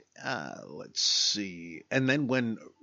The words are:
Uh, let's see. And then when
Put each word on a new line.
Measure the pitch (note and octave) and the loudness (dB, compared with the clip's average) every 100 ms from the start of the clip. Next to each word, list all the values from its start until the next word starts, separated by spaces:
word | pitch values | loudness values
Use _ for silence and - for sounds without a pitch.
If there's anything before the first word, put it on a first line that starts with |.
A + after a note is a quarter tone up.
| - - | -20 -10
Uh, | C3 A#2+ C#2 - G1+ | -6 -4 -6 -10 -12
let's | D2 - - | -12 -8 0
see. | - - - G#2 G2 E2+ E2+ D#2+ - | 2 4 2 0 -2 -6 -10 -12 -2
And | C3+ C3 | 2 4
then | D3 B2+ | 4 4
when | B2+ A#2 A2 - - | 2 2 -2 -8 -8